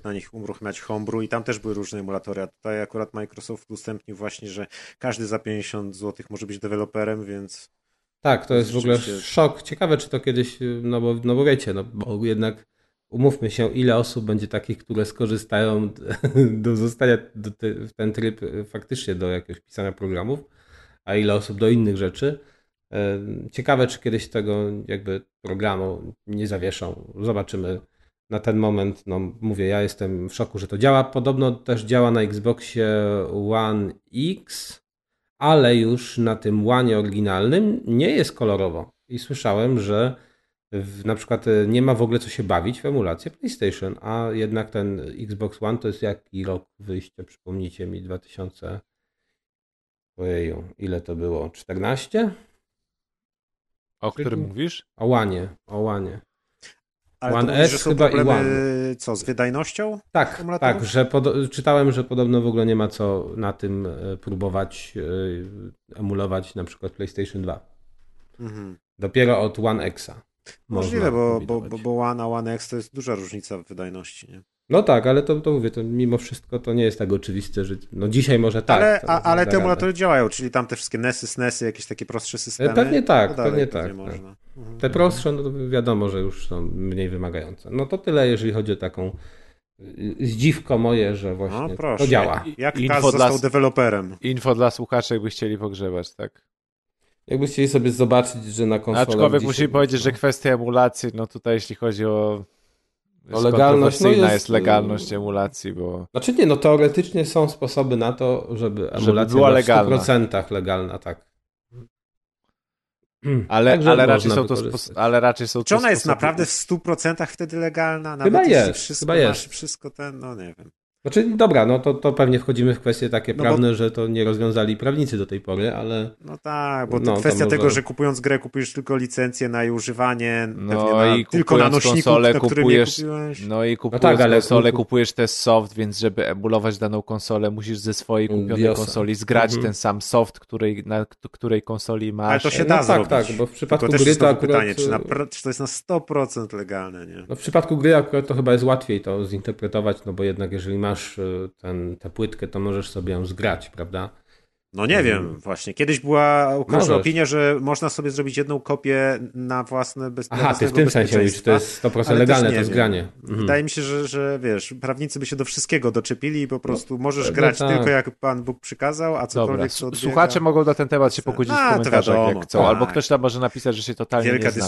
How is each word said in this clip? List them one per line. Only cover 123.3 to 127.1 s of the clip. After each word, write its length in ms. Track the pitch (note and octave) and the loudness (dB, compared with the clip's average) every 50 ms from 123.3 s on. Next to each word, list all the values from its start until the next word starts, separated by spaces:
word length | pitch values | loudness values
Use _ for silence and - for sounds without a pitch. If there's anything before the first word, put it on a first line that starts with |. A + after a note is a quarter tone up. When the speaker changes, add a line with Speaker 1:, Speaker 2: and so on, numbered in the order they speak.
| A2 | -4
Speaker 1:
No 40 | |
bo 60 | C#3 D3 | 0 2
Speaker 2:
prawne, 320 | A#2+ D#3 B2 B2 A#2+ A2+ | 2 4 4 4 4 2
że 160 | G#2+ A2+ A2+ | 2 0 0
to 160 | A#2 A#2+ A2+ | 0 -2 -2
nie 180 | A2+ A2+ A2+ A2 | -2 0 0 2
rozwiązali 520 | A2 G#2+ G#2+ A#2 A2+ A2 A2+ G#2+ G#2+ G#2+ | 0 0 0 0 0 2 2 0 0 0
prawnicy 420 | G#2+ A#2+ C3+ C#3 D3+ D3 C#3+ A#2+ G2+ | -2 -2 -2 0 0 0 -2 -2 -4
do 80 | G2 | -4
tej 140 | - G2 G2+ | -4 -6 -8
pory, 320 | - - F#2+ G2 G#2 A#2 G#2+ | -6 -4 -4 -2 -2 -2 -2
ale 360 | G#2+ A2+ A2 A2+ A2 A2 A#2 A2+ _ | -4 -6 -4 -4 -4 -6 -6 -8 _
Speaker 1:
No 180 | - D3+ D3+ D3 | -18 -18 -16 -14
tak, 520 | - D3+ D3+ D3 D3 C#3+ C#3 C3 B2+ A2+ | -10 -8 -6 -4 -4 -4 -2 -4 -4 -2
bo 80 | B2 A#2+ | -2 0
Speaker 2:
no, 60 | A#2 | 2
Speaker 1:
to 80 | A#2+ | 2